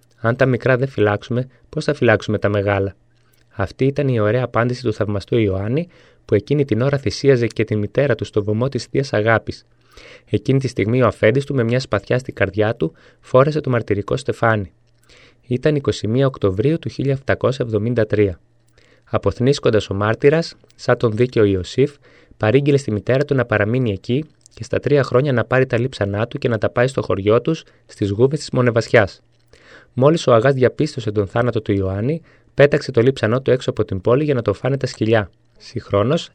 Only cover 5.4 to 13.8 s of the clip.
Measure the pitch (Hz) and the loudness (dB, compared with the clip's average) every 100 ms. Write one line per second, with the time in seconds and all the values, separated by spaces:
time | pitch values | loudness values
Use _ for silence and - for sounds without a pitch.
5.4 | 104 95 104 135 180 _ _ _ - 104 | 0 -2 -4 -4 -6 _ _ _ -2 -2
6.4 | - 147 139 107 135 135 107 - 139 131 | 0 -2 0 0 0 -2 -4 0 2 2
7.4 | 117 - 110 107 104 - 139 113 - 107 | 0 -2 -2 -2 -2 0 0 0 -2 -2
8.4 | 101 107 131 127 - 135 135 110 107 113 | -2 -2 -2 -4 -4 -4 -2 0 2 0
9.4 | - - _ _ _ - - - _ 104 | 0 -14 _ _ _ -20 -20 -20 _ -4
10.4 | - 135 131 - 98 123 117 - 107 127 | 0 0 0 -2 0 2 2 2 2 2
11.4 | 135 139 113 127 131 104 - 123 - - | -2 -2 0 -2 -2 -6 -2 -4 -4 -4
12.4 | 98 95 107 - 165 - - _ - 127 | -4 0 -2 0 -6 -6 -20 _ 0 2
13.4 | 147 151 131 123 | 2 0 -2 -2